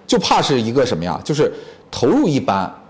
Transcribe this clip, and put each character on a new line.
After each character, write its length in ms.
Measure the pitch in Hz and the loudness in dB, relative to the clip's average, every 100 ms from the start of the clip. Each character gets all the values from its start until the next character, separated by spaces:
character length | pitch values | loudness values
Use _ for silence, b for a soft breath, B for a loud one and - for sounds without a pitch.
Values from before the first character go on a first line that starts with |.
| - | -4
就 100 | 240 | -2
怕 220 | - 226 | 2 2
是 180 | 160 135 | 2 0
一 120 | 110 | 0
个 140 | 123 123 | 0 0
什 120 | 82 | 0
么 60 | |
呀？ 160 | 87 78 | -4 -4
就 140 | 95 147 | -4 0
是 160 | 139 B B B B | 0 B B B B
投 160 | - 123 | -2 2
入 180 | 240 254 | 4 2
一 140 | 139 | 0
般， 340 | - 98 90 - - | 0 -2 -4 -8 -20